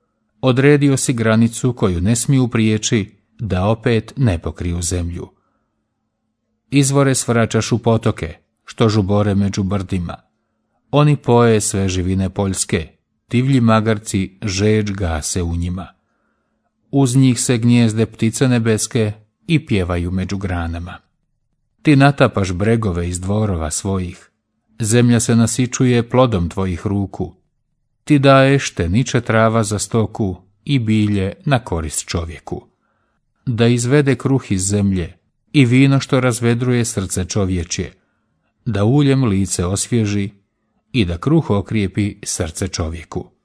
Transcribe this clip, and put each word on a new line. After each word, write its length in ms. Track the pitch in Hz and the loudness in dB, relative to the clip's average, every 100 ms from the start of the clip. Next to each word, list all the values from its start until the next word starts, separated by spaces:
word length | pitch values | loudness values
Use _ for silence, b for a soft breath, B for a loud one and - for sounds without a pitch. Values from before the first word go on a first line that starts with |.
| _ _ _ - | _ _ _ -4
Odredio 560 | 131 123 139 147 143 131 | 0 2 4 4 4 0
si 160 | - | -2
granicu 600 | 117 110 110 117 - 127 | -2 2 2 2 0 -4
koju 280 | 120 101 87 | -2 -2 0
ne 160 | 95 117 | 0 0
smiju 320 | - 135 123 | 0 0 2
prijeći, 680 | 113 110 107 - 117 95 _ _ - | 0 0 0 0 -2 -4 _ _ -12
da 280 | 107 92 101 | -4 -2 0
opet 460 | 110 127 110 - - | 0 0 -2 -2 -2
ne 220 | 123 82 | 0 0
pokriju 440 | 82 - 85 87 | -4 -6 -6 -4
zemlju. 460 | 82 90 85 85 - _ _ _ _ _ _ _ _ _ _ _ _ _ - | -4 -4 -6 -8 -14 _ _ _ _ _ _ _ _ _ _ _ _ _ -2
Izvore 440 | 143 135 139 135 | 0 2 2 2
svraćaš 580 | 131 - 117 110 113 - | 0 0 0 0 0 -2
u 60 | 117 | -2
potoke, 560 | 117 113 113 - 85 - _ _ | 0 0 0 -4 -8 -12 _ _
što 240 | - - 113 | -12 0 0
žubore 460 | 107 95 101 104 | 2 0 0 2
među 280 | 98 98 101 | 0 0 -2
brdima. 540 | 95 101 92 95 82 - _ _ _ _ _ _ - | -4 -4 -4 -6 -6 -10 _ _ _ _ _ _ -2
Oni 260 | 143 147 143 | 2 2 2
poje 440 | - 120 117 107 | 2 4 4 2
sve 280 | - 98 98 | 0 -2 -2
živine 420 | 92 90 95 95 | -2 -2 0 -2
poljske, 580 | - 98 92 - 90 76 _ _ _ - | -2 -4 -4 -4 -4 -4 _ _ _ -4
divlji 300 | 120 131 135 | -2 2 2
magarci 800 | 113 110 110 104 - 98 95 - | 4 2 2 -2 -2 -4 -4 -6
žeđ 480 | 107 95 107 107 104 | -6 -2 0 0 -2
gase 520 | 98 85 78 - 95 | -4 -4 -4 -4 -4
u 140 | 85 85 | -4 -4
njima. 320 | 90 92 87 _ _ _ _ _ _ _ _ _ - | -4 -6 -12 _ _ _ _ _ _ _ _ _ -4
Uz 260 | 139 135 131 | 0 2 4
njih 240 | 131 117 | 4 2
se 180 | - 123 | 0 0
gnijezde 480 | 120 120 113 110 107 | 2 4 2 0 -2
ptice 420 | - 113 - 127 | -2 -2 0 0
nebeske 640 | 120 113 107 - 120 107 104 _ _ - | 0 0 -2 -2 -2 -4 -6 _ _ -2
i 200 | 151 - | -2 0
pjevaju 440 | 101 87 87 87 | -2 0 -2 -2
među 280 | 92 90 98 | -4 -4 -6
granama. 680 | 95 87 82 85 87 - _ _ _ _ _ _ _ _ 156 | -4 -4 -6 -8 -12 -16 _ _ _ _ _ _ _ _ 2
Ti 100 | 139 | 4
natapaš 560 | 139 - 123 104 95 | 4 4 2 2 -2
bregove 560 | 90 104 117 110 87 87 | -2 0 0 0 -2 -4
iz 120 | 87 | -6
dvorova 500 | 92 107 104 85 78 | -4 -2 -2 -2 -4
svojih. 600 | - 95 95 90 92 _ _ _ _ _ - | -6 -4 -4 -6 -10 _ _ _ _ _ -8
Zemlja 400 | 107 120 120 117 | 0 2 4 2
se 160 | 120 113 | 2 2
nasičuje 720 | 113 - 123 - 127 120 117 | 2 0 -2 0 2 2 2
plodom 400 | 123 127 95 85 | 2 2 2 -2
tvojih 380 | 98 95 85 101 | -4 -4 -4 -4
ruku. 480 | 101 95 - 90 - _ _ _ _ _ _ | -4 -4 -6 -10 -12 _ _ _ _ _ _
Ti 140 | - 143 | 0 4
daješ 560 | 139 135 135 139 - | 6 6 6 2 0
te 140 | - 85 | -4 0
niče 320 | 107 135 123 | 0 0 -2
trava 440 | 117 113 113 113 | 0 2 4 2
za 140 | 104 104 | 0 -4
stoku 580 | - 117 104 - 101 90 _ _ | -2 -2 -2 -2 -4 -6 _ _
i 140 | - 139 | -2 -2
bilje 540 | 110 110 104 101 95 - | 2 2 2 0 -2 -4
na 140 | 147 127 | -2 -2
korist 480 | - 85 76 - - | -2 -6 -6 -8 -6
čovjeku. 600 | 87 85 80 - - - _ _ _ _ _ _ _ - | -6 -6 -12 -12 -12 -14 _ _ _ _ _ _ _ -6
Da 200 | 113 117 | 0 2
izvede 480 | 120 120 147 139 | 2 2 2 2
kruh 380 | 123 135 135 - | 0 0 0 0
iz 140 | 95 92 | -4 0
zemlje 460 | 104 101 92 82 - _ _ _ | 0 2 0 -4 -10 _ _ _
i 120 | 151 | 2
vino 360 | 120 127 135 135 | 4 4 4 2
što 200 | - 131 | 0 0
razvedruje 640 | 127 110 117 117 127 120 | 0 0 0 0 0 0
srce 400 | 113 - 92 95 | 0 -4 -4 -4
čovječje, 680 | 90 110 92 92 82 - 62 - _ _ _ _ _ _ | -4 -2 -2 -2 -4 -6 -8 -12 _ _ _ _ _ _
da 200 | - 98 | -6 0
uljem 400 | 107 143 139 135 | 2 4 4 2
lice 420 | 123 95 98 - 90 | 2 0 -2 -2 -2
osvježi 640 | 98 - 120 104 101 98 - _ _ _ _ _ | -2 -2 -2 0 -2 -4 -10 _ _ _ _ _
i 120 | 131 | -2
da 140 | 87 85 | -2 -2
kruh 320 | 135 160 - | 0 0 2
okrijepi 640 | 101 - 110 95 - 101 - | -2 -2 -4 -2 -2 -4 -6
srce 460 | - - 82 - 95 | -10 -6 -6 -6 -8
čovjeku. 600 | - 80 82 - 90 - _ | -6 -6 -8 -10 -12 -12 _